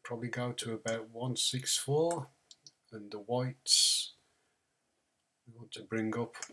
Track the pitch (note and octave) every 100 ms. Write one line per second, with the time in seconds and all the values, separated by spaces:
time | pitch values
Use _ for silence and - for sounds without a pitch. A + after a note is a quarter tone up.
0 | - A#2 A#2+ B2 B2 A#2+ A#2 A2 A2+ A2+
1 | A2 A#2 B2+ A#2+ - C3 C3 - - D3
2 | E3 E3+ C3 _ - - - _ _ A2
3 | G#2 G#2 G#2 B2 C3 C3 - - - -
4 | - - _ _ _ _ _ _ _ _
5 | _ _ _ _ - A#2 A2+ A2 - A2+
6 | A2 A#2 A#2 - -